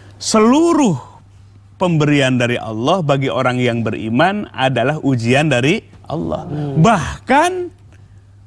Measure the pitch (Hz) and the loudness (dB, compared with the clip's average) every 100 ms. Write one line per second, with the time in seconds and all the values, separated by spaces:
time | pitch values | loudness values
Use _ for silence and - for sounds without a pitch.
0 | - - - 220 220 277 339 330 254 139 | -20 -12 -2 2 4 4 4 2 2 -2
1 | - - - - - - - - 185 156 | -8 -20 -20 -20 -20 -20 -16 -4 0 2
2 | 147 147 131 127 120 120 113 110 131 190 | 2 2 2 0 0 -2 -6 -4 0 0
3 | 147 139 135 127 127 123 123 117 110 101 | 0 0 0 -2 -2 0 -2 -2 -4 -4
4 | 110 117 175 208 - - 131 123 123 151 | -2 0 0 0 -8 -2 -2 0 -2 -2
5 | 139 127 117 131 156 127 131 214 - - | -2 -2 0 2 2 0 0 -2 -6 -20
6 | - 156 165 151 156 147 147 139 214 202 | -10 -8 -6 -8 -8 -8 -4 2 2 2
7 | 135 - - 269 349 370 349 - - - | -2 -8 0 2 2 -2 -8 -12 -20 -20
8 | - - - - | -20 -20 -20 -20